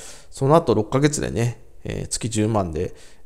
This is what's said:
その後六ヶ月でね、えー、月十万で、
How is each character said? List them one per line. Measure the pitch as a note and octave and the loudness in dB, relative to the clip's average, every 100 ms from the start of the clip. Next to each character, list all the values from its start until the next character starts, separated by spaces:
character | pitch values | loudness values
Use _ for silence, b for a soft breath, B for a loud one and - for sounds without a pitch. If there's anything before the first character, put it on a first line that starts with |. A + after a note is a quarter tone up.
| B B B | B B B
そ | - C3+ | -2 4
の | D#3+ | 6
後 | D#3+ | 6
六 | G#2+ G#2+ | 2 2
ヶ | C3+ | 2
月 | D3 D3 | 2 2
で | - | -2
ね、 | D#2 A#2+ A#2 - - | 0 -2 -2 -12 -14
え | - G2 - | -8 -8 -6
ー、 | |
月 | - A#2+ | -6 -4
十 | G#2+ G#2+ | 0 2
万 | A2 F#2 | 2 0
で、 | C#2+ - b b b | -2 -4 b b b